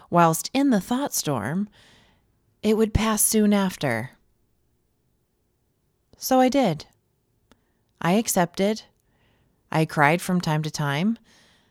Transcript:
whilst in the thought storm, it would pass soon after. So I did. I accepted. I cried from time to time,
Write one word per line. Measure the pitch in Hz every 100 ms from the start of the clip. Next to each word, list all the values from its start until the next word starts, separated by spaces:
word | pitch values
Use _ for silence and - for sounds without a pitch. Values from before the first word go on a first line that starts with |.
| -
whilst | 170 165 160 -
in | 262 285
the | 208
thought | - 247 294
storm, | - 156 131 104 180 208 _ - _ _ _ _ _ _ _
it | 208 220
would | 220
pass | - 220 208
soon | - 220 208
after. | 202 185 - 143 113 127 - _ _ _ _ _ _ _ _ _ _ _ _ _ _ _ _ _ _ _ -
So | - 254
I | 254
did. | 269 220 151 - _ _ _ _ _ _ _ _ _ _ -
I | 165
accepted. | 202 226 190 175 - 196 220 - _ _ _ _ _ _ _ _
I | 156
cried | 160 - 143 175
from | - 180
time | 165 151
to | 156
time, | - 147 143 202 226 _ _ _ _ _